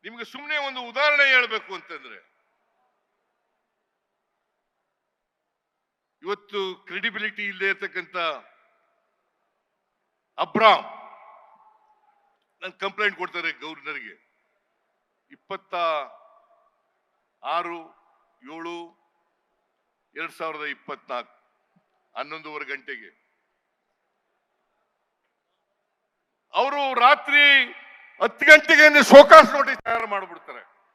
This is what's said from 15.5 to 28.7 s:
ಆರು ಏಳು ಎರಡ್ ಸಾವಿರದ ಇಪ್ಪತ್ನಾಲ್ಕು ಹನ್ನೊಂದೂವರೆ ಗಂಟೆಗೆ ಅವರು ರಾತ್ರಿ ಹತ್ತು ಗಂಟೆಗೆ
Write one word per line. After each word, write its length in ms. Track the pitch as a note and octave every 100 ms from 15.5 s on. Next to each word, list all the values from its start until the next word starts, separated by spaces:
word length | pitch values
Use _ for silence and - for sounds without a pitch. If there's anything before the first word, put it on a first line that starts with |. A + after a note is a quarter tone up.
| F#3+ _ F3+ E3+ D3+ C3 - - _ _ _ _ _ _ _ _ _ _ _ C3 E3
ಆರು 220 | E3+ E3+ D#3+ _ _ _ _ _ B2+
ಏಳು 220 | D#3+ E3+ E3+ E3+ _ _ _ _ _ _ _ _ _ _ _ _ C#3+
ಎರಡ್ 160 | D#3+
ಸಾವಿರದ 320 | - D#3+ D3+
ಇಪ್ಪತ್ನಾಲ್ಕು 720 | D3 C3+ - C#3+ _ B2 A#2 _ _ _ _ _ _ _ _ A2+
ಹನ್ನೊಂದೂವರೆ 460 | C#3+ D#3 D#3 D3+
ಗಂಟೆಗೆ 460 | C#3 C#3 B2+ B2+ G2+ _ _ _ _ _ _ _ _ _ _ _ _ _ _ _ _ _ _ _ _ _ _ _ _ _ _ _ _ _ _ _ _ _ _
ಅವರು 480 | F3+ C4 C#4+ C#4 B3
ರಾತ್ರಿ 720 | B3 D4 - C#4+ C#4+ C#4 A#3+ - - - - -
ಹತ್ತು 220 | A3+ - C#4+
ಗಂಟೆಗೆ 560 | D#4 D#4